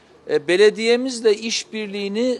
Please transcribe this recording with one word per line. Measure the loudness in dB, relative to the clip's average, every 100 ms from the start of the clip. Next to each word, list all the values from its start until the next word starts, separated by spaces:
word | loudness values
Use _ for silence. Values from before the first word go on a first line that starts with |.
| _ _ -4
e, | -2 2
belediyemizle | 4 4 4 0 0 -2 -2 0
işbirliğini | 0 -2 -6 -6 -8 -8 -6 -6 -2 -2